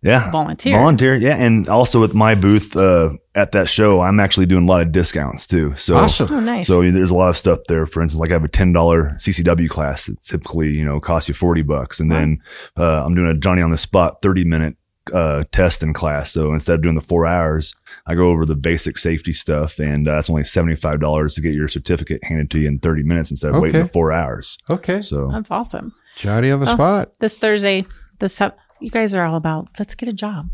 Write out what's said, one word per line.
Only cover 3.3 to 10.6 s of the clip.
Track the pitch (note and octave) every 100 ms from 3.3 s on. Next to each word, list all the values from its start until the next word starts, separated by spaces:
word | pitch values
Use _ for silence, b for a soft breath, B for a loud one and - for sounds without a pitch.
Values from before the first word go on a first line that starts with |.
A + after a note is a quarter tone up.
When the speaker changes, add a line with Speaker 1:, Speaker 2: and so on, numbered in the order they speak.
Speaker 1:
at | G2+ G2+
that | G2+ F2+
show, | - G#2+ F#2+
I'm | F2+ G#2
actually | G2 - F2+
doing | F#2
a | F2
lot | F2+
of | E2
discounts | E2 E2+ E2 C#2+ C2 -
too. | F2+ D2+ C#2
So, | - G2+
Speaker 3:
Awesome. | G#3 - A#2+
Speaker 2:
Oh, | D4
nice. | A3+ A#3+ F3+
Speaker 1:
so | F2+
there's | F2+ F#2 F#2
a |
lot | F2+ F2+
of | E2+
stuff | F#2+ E2 -
there. | E2 D#2+
For | -
instance, | E2 D#2
like, | D#2+
I |
have | E2+
a | D#2
ten | - F#2
dollar | E2+ E2+ E2 D2 D2
C | -
C | F2
W | F2 E2+ E2
class. | - D2 C#2+ -
It | -
typically, | - E2 - E2+